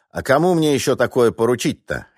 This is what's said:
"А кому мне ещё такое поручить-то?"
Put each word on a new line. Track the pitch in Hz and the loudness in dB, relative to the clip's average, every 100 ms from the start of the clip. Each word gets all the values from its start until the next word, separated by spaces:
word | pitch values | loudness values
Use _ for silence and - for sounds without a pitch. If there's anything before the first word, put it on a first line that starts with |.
| _ | _
"А | - | -8
кому | 151 139 180 | 0 2 2
мне | 170 151 | 2 0
ещё | 135 - 127 | 0 0 0
такое | 120 131 117 | 0 2 2
поручить-то?" | - 117 123 - - - 67 - | 2 0 0 -4 -6 -8 -12 -12